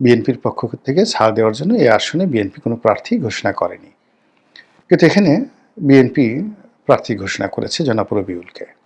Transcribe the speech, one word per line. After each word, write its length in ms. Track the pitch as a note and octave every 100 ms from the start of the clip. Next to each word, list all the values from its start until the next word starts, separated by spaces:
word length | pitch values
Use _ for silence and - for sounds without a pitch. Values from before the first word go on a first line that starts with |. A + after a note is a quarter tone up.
বিএনপির 380 | B2+ A#2 A2 A#2+
পক্ষ 240 | A2+ - A2+ - -
থেকে 180 | C#3+
ছাড় 280 | A3 - A2
দেওয়ার 220 | G#2+ A2
জন্য 200 | A2 D#3+
এই 140 | A#3 B2+
আসনে 380 | G#2+ - D#3 F#3
বিএনপি 340 | A#2 G2 -
কোনো 160 | - A#2
প্রার্থী 420 | A2 G2+ - A#3+
ঘোষণা 340 | B2 - G#2
করেনি। 380 | - F2 - - _ _ _ _ _ _ - _ _ -
কিন্তু 160 | F3 D#3+
এখানে 380 | G3+ F#3+ D#3+ C4+ _ _ -
বিএনপি 640 | C#3+ C3+ B2 D3+ A#2+ B2+ G#3+ - _ _ -
প্রার্থী 300 | C3 - G#2
ঘোষণা 320 | G2 - G2+
করেছে 360 | - A2+ -
জনাব 220 | D3+ A2 G2
রবিউলকে। 540 | G#2 F#2 F2 F2 - - _